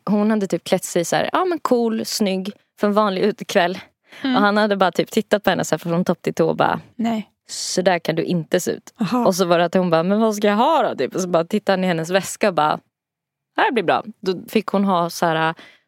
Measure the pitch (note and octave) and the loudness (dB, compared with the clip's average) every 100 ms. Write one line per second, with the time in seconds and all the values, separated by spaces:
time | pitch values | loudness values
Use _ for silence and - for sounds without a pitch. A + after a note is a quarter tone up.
0 | - G#3 G#3+ A3 G3 E3+ - F#3+ - F3+ | 0 2 2 0 0 -4 -2 -2 0 -4
1 | E3 D#3 - D#4 F#4 E4 - B3 A3+ A3 | 0 0 0 0 0 -2 0 0 2 -2
2 | A3 - G3+ F#3+ F#3+ - _ - G#3 G3+ | -4 -2 0 -2 -6 -12 _ -4 0 2
3 | G#3+ F#3 G#3 - - G3+ F3 F#3+ - _ | 2 0 -2 -2 -2 0 0 -2 -12 _
4 | _ - C4+ B3+ G#3 G#3 G#3+ G3+ F#3 - | _ -8 -2 2 2 2 2 2 2 0
5 | D#3+ - - G#3 G3+ E3 D#3+ D#3+ F3 E3+ | 0 -2 0 0 2 0 0 -2 0 0
6 | F#3 F3 - D#3+ D#3+ D#3+ - E3 - - | 0 -2 -2 0 0 2 0 0 -6 -6
7 | A3+ A3 - _ - - - - F#3 F3 | -4 -4 -8 _ -16 -10 -4 0 2 0
8 | - E3 - F3 D#3 F3+ - - - - | 0 -4 -2 -4 -2 -2 -2 -6 -12 -6
9 | F3+ B3 G#3+ F3+ F3 E3+ F3 F#3+ F3+ D#3+ | -4 0 0 0 2 2 2 2 2 2
10 | F3 G#3 A3+ G#3+ G#3 G#3 C4+ D#4 F#3+ A#2 | 2 2 0 0 0 2 2 2 0 -2
11 | B2+ D#3+ F#3 F3 E3+ G#3+ - F#3+ F#3 E3 | -4 -2 0 0 0 -2 0 0 0 -2
12 | D#3+ F#3+ F3+ - G#3+ D#3+ D3+ - - _ | -2 -2 -2 -2 0 2 0 -2 -8 _
13 | _ _ _ _ _ - G#4 A#3+ D#3+ C3+ | _ _ _ _ _ 0 0 2 0 0
14 | - - F#3 F#3 - A3+ - G3 G3+ F3+ | -2 -8 -6 -6 -4 -4 0 0 2 0
15 | E3+ - F3 D#3+ D#3+ E3 - _ | -2 -2 0 0 -2 -4 -14 _